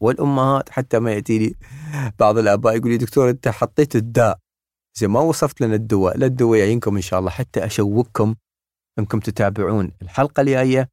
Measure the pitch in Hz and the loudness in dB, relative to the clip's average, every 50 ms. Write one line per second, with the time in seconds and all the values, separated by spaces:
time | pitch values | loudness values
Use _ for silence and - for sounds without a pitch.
0 | 107 117 135 - 147 143 139 131 127 135 139 135 - - - 135 127 - - 113 | 0 0 0 0 -2 -2 0 0 2 2 0 -2 -2 -4 -6 -8 -4 -2 -2 -2
1 | 117 117 107 104 - - 113 110 107 - - - - - 127 143 156 156 147 143 | 0 0 -4 -4 -2 -2 0 0 0 -2 -4 -8 -18 -20 -20 -16 -14 -10 -6 -6
2 | 135 113 107 - 113 104 107 113 107 101 101 104 117 113 113 117 123 120 117 117 | -6 -6 -2 0 2 2 2 2 2 2 2 2 2 0 0 0 0 0 0 0
3 | 127 - - 139 131 123 123 127 - 120 110 - 120 - - - 151 143 - 117 | -2 0 2 2 2 2 2 0 -2 -4 -2 -2 -4 -4 0 0 0 2 2 -2
4 | 110 117 113 123 117 107 90 - _ _ _ _ _ _ _ _ _ _ - - | -2 0 2 2 2 2 2 -2 _ _ _ _ _ _ _ _ _ _ -8 -4
5 | 110 98 104 123 156 165 156 - 160 139 - - 127 113 107 107 113 107 110 98 | -2 2 2 2 2 2 2 0 -2 -4 -2 -2 -2 0 0 -2 -2 0 0 2
6 | 95 90 - 123 135 131 127 127 123 117 113 110 98 101 117 120 - 107 101 98 | 2 2 0 0 0 0 0 2 2 4 4 4 4 4 2 0 0 -2 -2 -2
7 | 90 - 92 92 92 92 - - 127 - - 101 95 110 - - 104 101 101 113 | -4 -2 -2 -2 -2 -2 -4 -6 -8 -4 -4 -4 -4 -2 -2 -2 0 0 2 0
8 | 123 - - - 107 110 110 - _ _ _ _ _ _ _ _ _ _ - - | -2 -2 0 0 0 0 0 -4 _ _ _ _ _ _ _ _ _ _ -8 -6
9 | 107 - - 107 - 110 98 - 107 98 101 107 98 90 107 104 95 85 - - | -6 -4 -4 -4 -4 -4 -2 0 0 0 0 -2 -2 0 0 -2 -2 -4 -6 -12
10 | 98 87 - - 139 143 - - 139 139 135 127 131 131 131 131 131 131 | -16 -8 -2 -2 -2 0 0 0 0 2 2 2 2 2 2 0 -2 -4